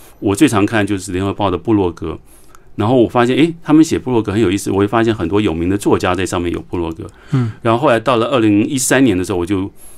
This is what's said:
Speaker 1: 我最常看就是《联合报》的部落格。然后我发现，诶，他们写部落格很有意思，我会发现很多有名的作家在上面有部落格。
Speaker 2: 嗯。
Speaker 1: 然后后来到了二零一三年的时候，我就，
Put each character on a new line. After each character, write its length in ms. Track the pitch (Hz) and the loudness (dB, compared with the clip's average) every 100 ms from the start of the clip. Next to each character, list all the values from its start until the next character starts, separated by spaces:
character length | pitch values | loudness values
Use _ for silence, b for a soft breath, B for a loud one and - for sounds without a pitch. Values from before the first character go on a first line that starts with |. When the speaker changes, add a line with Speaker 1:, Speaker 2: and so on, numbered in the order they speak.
| b - | b -6
Speaker 1:
我 140 | 101 | -4
最 140 | 98 147 | 2 2
常 180 | 107 101 | 2 0
看 220 | 113 98 | 0 -2
就 100 | 98 | -4
是 140 | 92 | -4
《联 120 | 90 | -4
合 100 | 98 | -4
报》 180 | 95 98 | -2 -2
的 60 | 90 | -2
部 160 | 98 | 0
落 180 | 107 92 | 0 0
格。 260 | 80 82 80 b b b b b - | -4 -10 -10 b b b b b -4
然 120 | 107 | 0
后 80 | 131 | 2
我 120 | 104 | 4
发 180 | 123 120 | 2 2
现， 100 | 127 | 2
诶， 180 | 170 165 | 0 -2
他 120 | - | 2
们 100 | 156 | 4
写 160 | 160 - | 4 0
部 120 | 131 | -2
落 120 | 120 | -2
格 80 | 104 | 0
很 80 | 101 | 0
有 100 | 95 | 0
意 60 | 98 | 0
思， 160 | - | -2
我 60 | 98 | 0
会 100 | 101 | 0
发 160 | 117 | 2
现 100 | 113 | 0
很 140 | 104 85 | 0 -2
多 140 | 101 | 0
有 120 | 104 | 0
名 160 | 82 87 | -2 -2
的 80 | 98 | -2
作 220 | 165 98 | 0 0
家 160 | 95 90 | 0 -2
在 100 | 90 | -4
上 160 | 92 | -4
面 80 | 87 | -4
有 100 | 85 | -6
部 160 | - 92 | -8 -8
落 120 | 82 | -6
格。 120 | 82 95 B B | -8 -14 B B
Speaker 2:
嗯。 200 | 135 117 B | -2 -2 B
Speaker 1:
然 120 | 120 | -2
后 40 | 117 | 0
后 120 | 147 | 2
来 100 | 113 | 2
到 160 | 113 120 | 2 0
了 120 | 120 | 0
二 120 | 131 | 2
零 260 | 110 104 117 | 2 2 2
一 120 | 135 | -2
三 260 | - 131 | 0 2
年 120 | 131 92 | 4 2
的 100 | 92 | -2
时 80 | |
候， 40 | 92 | -4
我 80 | 87 | -2
就， 240 | 98 98 B B | -4 -4 B B